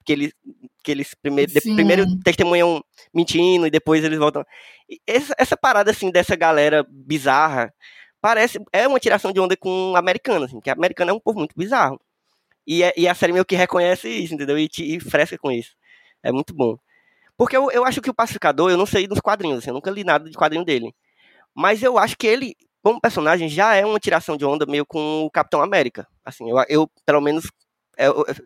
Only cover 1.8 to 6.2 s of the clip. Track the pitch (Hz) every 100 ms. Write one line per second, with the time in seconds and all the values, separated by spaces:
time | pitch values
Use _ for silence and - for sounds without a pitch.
1.8 | 202 185 190 185 180 170 175 175 170 160
2.8 | - _ _ 165 170 160 180 180 160 156
3.8 | 156 156 156 156 151 147 - - - -
4.8 | _ - - 240 285 - 262 - 269 214
5.8 | 208 208 190 180